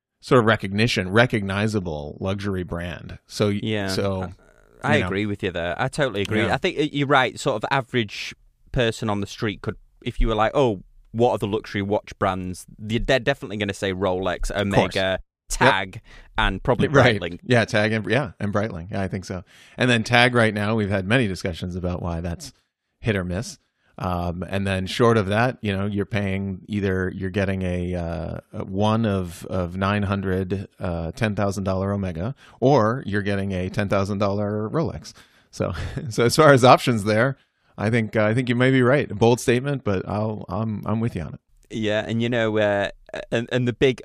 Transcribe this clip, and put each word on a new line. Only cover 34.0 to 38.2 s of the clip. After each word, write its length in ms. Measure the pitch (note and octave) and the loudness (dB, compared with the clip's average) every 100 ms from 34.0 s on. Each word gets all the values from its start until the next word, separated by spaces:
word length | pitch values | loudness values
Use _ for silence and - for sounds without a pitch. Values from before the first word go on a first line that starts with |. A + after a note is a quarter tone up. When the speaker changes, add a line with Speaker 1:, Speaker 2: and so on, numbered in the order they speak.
| G2 G2 | 0 0
Speaker 1:
dollar 520 | G2+ G2+ G#2 G#2+ G#2+ | 0 0 -2 -4 -4
Rolex. 420 | C3+ - - - - - _ _ | -4 -4 -6 -14 -20 -20 _ _
So, 240 | - G2 E2+ - | -6 -4 -4 -8
<laughs> 180 | - C#3+ | -8 -4
so 140 | B2+ | 0
as 120 | A#2+ D#3+ | 4 8
far 160 | D#3 | 8
as 120 | C3+ | 10
options 380 | B2 E3 C#3 A2+ | 8 8 6 0
there, 320 | G2+ G#2+ C3+ - _ _ _ - | 2 2 2 -2 _ _ _ -4
I 140 | G#2 | 0
think, 240 | A#2 G#2+ | 0 0
uh, 60 | A2 | 2